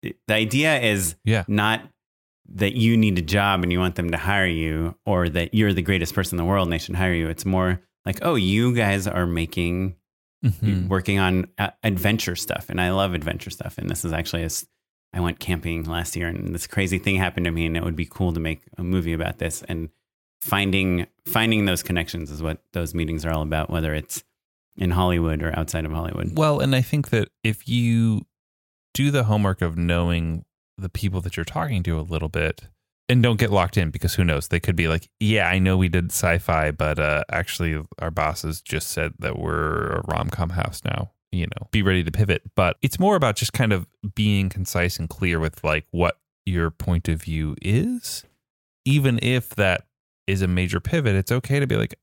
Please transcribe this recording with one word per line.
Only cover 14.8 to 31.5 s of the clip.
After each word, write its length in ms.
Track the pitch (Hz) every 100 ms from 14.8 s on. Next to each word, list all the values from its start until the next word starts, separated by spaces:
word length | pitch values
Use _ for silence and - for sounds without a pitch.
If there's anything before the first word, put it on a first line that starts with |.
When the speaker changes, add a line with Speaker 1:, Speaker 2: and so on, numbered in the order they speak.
| _ _ _
Speaker 1:
I 80 | 92
went 180 | 87 85
camping 460 | - 87 82 82
last 320 | 78 82 85 87
year 100 | 85
and 260 | 87 90
this 120 | 87 -
crazy 320 | - 95 92
thing 180 | 101 95
happened 280 | 92 87
to 80 | 87
me, 140 | 82 82
and 100 | 82
it 80 |
would 100 | 85
be 120 | 80 87
cool 260 | - 92
to 80 | 82
make 220 | 80 78 _ -
a 60 |
movie 300 | 90 92 82
about 260 | 82 82 -
this. 240 | 82 - -
And 220 | 82 82 _ _ _ _ _
finding, 680 | - 98 98 95 95 90 90 _ -
finding 380 | 117 113 110 101
those 160 | 87
connections 480 | - 90 82 85 76
is 120 | 73
what 200 | 80 80 _
those 220 | 90 82
meetings 300 | 85 80 80
are 60 | 80
all 120 | 80
about, 280 | 76 78 78
whether 240 | 82 80
it's 300 | 76 78 - - _ _ _ _ -
in 140 | 92
Hollywood 520 | 87 90 87 82 78
or 140 | 80 80
outside 260 | 78 82
of 80 | 78
Hollywood. 440 | 80 85 82 85 117
Speaker 2:
Well, 240 | 156 147
and 140 | 135
I 60 | 131
think 300 | 127 147 139
that 180 | 117 104 _
if 240 | 110 107 -
you 540 | 120 120 117 113 107 - _ _ _ _ _ _
do 160 | - 143
the 140 | 143
homework 380 | 110 107 98 95
of 140 | 85 82
knowing 680 | 85 85 87 85 82 82 - _ _ -
the 100 | 95
people 320 | - 101 92
that 160 | 90 -
you're 80 |
talking 380 | 82